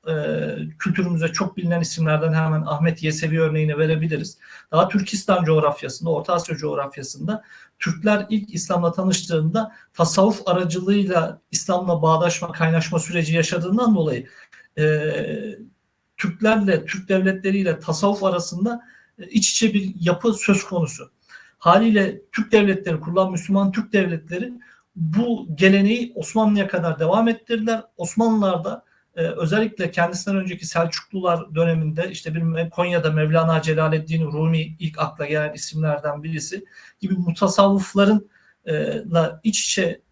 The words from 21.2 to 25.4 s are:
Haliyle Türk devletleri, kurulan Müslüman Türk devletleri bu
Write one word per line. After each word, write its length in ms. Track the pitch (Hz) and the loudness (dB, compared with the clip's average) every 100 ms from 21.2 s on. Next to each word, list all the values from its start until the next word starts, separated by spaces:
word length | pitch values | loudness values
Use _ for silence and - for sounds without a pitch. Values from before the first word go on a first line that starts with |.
| _ - - _ | _ -20 -20 _
Haliyle 640 | 170 190 226 208 190 - - | 4 6 6 4 2 -4 -10
Türk 200 | - 214 | -6 4
devletleri, 480 | 220 202 190 185 156 | 4 4 2 -2 -4
kurulan 320 | 156 180 190 | -2 0 0
Müslüman 400 | 180 - 196 196 | -2 0 0 2
Türk 200 | 226 214 | -2 0
devletleri 600 | 208 180 165 - 175 247 247 - - _ - | 0 0 -2 -6 -8 -8 -10 -20 -20 _ -6
bu 520 | 160 175 240 220 | -2 0 0 -2